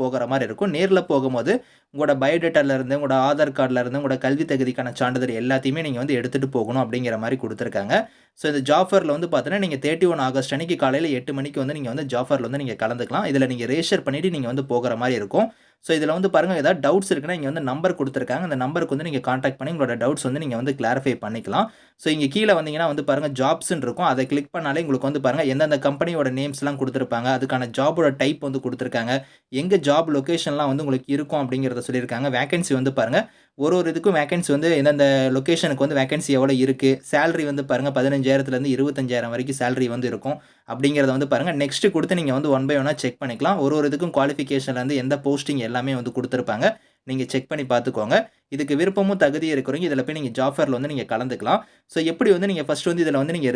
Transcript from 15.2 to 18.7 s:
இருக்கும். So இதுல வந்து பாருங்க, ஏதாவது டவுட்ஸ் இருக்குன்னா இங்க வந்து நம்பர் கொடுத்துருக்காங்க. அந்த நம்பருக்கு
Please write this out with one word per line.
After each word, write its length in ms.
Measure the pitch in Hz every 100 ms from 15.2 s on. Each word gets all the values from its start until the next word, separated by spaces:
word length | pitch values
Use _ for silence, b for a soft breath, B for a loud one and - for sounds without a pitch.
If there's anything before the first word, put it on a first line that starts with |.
இருக்கும். 280 | 101 170 220 B B B -
So 40 | 160
இதுல 180 | 151 165
வந்து 120 | 190
பாருங்க, 200 | 175 151 175
ஏதாவது 180 | 143 180
டவுட்ஸ் 260 | 143 185 196
இருக்குன்னா 240 | 156 151 175
இங்க 100 | 139
வந்து 120 | 160 135
நம்பர் 280 | 143 180 180
கொடுத்துருக்காங்க. 440 | 135 135 - 131 175
அந்த 100 | 135
நம்பருக்கு 320 | 127